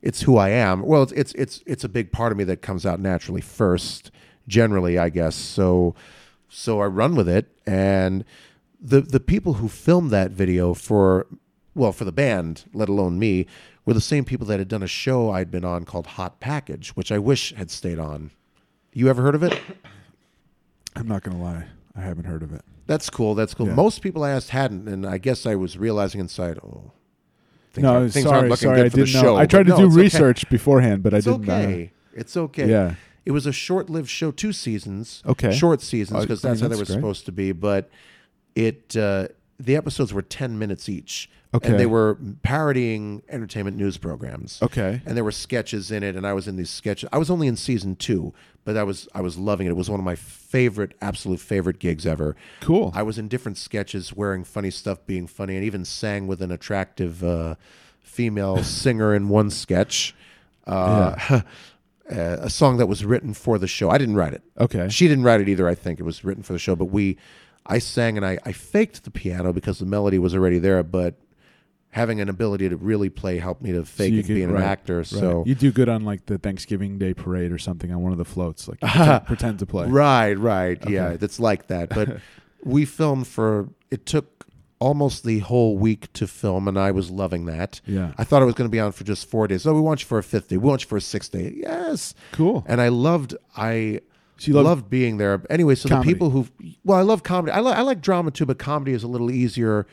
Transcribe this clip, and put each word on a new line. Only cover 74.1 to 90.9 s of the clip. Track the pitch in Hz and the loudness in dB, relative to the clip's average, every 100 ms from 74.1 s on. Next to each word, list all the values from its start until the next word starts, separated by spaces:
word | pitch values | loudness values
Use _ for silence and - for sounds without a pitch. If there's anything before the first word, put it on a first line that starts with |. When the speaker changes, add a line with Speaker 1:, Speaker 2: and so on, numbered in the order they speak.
Speaker 2:
you | 110 | 0
Speaker 1:
it | 104 | 0
Speaker 2:
could, | |
Speaker 1:
being | 104 90 | -2 0
an | |
Speaker 2:
right, | 95 | 0
Speaker 1:
actor. | 98 98 - 87 | 0 -2 -4 -4
Speaker 2:
right. | 85 | -4
Speaker 1:
So | 101 92 87 85 | -2 0 0 0
Speaker 2:
You | |
do | 131 139 | 2 2
good | 120 120 | 4 2
on, | 110 | 2
like, | 107 101 - | -2 -6 -6
the | 98 | -6
Thanksgiving | 101 95 - 101 101 98 | -4 -8 -6 -6 -4 -4
Day | 95 | -4
parade | 92 - 92 87 | -4 -4 -4 -2
or | 87 | -4
something | - 87 87 | -6 -8 -6
on | 87 | -4
one | 90 | -2
of | 90 | -4
the | |
floats, | 85 90 87 76 - | -4 -4 -6 -6 -14
like, | - | -6
Speaker 1:
<laughs> | |
Speaker 2:
pretend, | - 120 156 131 - | 0 4 6 6 2
pretend | 117 117 104 | -4 -4 -4
to | 98 | -6
play. | 101 87 | -4 2
Speaker 1:
Right, | 135 147 127 110 98 | 4 6 4 4 2
right. | 113 98 90 87 101 | 0 0 0 -2 -2
Yeah, | 98 90 | -2 -2
Speaker 2:
Okay. | 85 | -4
Speaker 1:
it's | 101 - | -6 -2
like | 117 101 - | 0 0 -4
that. | 90 85 | -6 -4
But | - 107 - - - | -2 -2 -4 -16 -20
Speaker 2:
<laughs> | _ _ | _ _
Speaker 1:
we | - 135 143 | -2 0 0
filmed | - 156 135 123 | 0 -2 0 -4
for, | - 110 107 98 - _ | -2 0 0 -4 -12 _
it | 131 - | -10 -2
took | 156 147 _ - _ _ _ | -2 -4 _ -20 _ _ _
almost | 123 147 139 - | 0 2 0 -2
the | 117 110 | -2 -2
whole | 95 123 117 98 | 0 2 2 2
week | 110 107 - | 0 0 -6
to | - 101 | -8 -8
film, | - 104 92 98 | -4 -2 0 0
and | 98 | 0
I | 98 | 0
was | 95 90 | 0 -2
loving | 92 95 90 | -4 -4 -4
that. | 85 80 95 - - | -6 -6 -8 -10 -6
Speaker 2:
Yeah. | 98 90 71 | -4 -4 -4
Speaker 1:
I | |
thought | 113 143 | 2 4
it | 131 | 4
was | |
gonna | 117 120 | 2 -2
be | 113 | 0
on | 107 | -2
for | 95 | -4
just | 98 101 - | -6 -6 -4
four | 113 107 | -2 0
days. | 95 113 | 0 2
"Oh, | |
we | 156 | 2
want | 156 151 | 2 0
you | - | -2
for | 113 | -4
a | |
fifth | 95 107 - | -2 -4 -2
day. | 92 | 0
We | 127 | 2
want | 135 | 0
you | |
for | - | -2